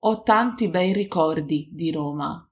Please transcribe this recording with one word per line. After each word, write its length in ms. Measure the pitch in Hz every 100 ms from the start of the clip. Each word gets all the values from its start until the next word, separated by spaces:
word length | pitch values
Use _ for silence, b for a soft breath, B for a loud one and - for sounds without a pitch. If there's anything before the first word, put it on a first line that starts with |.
Ho 220 | 214 214
tanti 460 | - 214 240 233 208
bei 240 | 170 185
ricordi 760 | 190 196 185 160 160 151 151 151
di 180 | 156 160
Roma 560 | 156 147 147 143 170 -